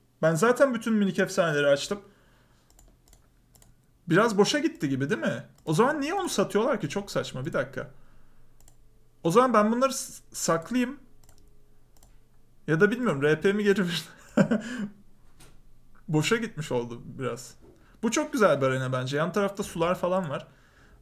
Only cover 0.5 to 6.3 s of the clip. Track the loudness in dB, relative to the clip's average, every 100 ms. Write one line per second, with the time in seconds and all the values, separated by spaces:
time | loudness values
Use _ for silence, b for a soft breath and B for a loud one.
0.5 | 4 4 2 0 0 2 0 0 0 0
1.5 | 2 2 2 0 -8 b b b b b
2.5 | b b _ -20 _ _ -20 _ _ _
3.5 | _ -20 _ _ _ 0 2 4 4 2
4.5 | 2 0 -2 -4 -2 -2 -2 -2 -6 -10
5.5 | -12 -2 2 4 2 -2 -2 -2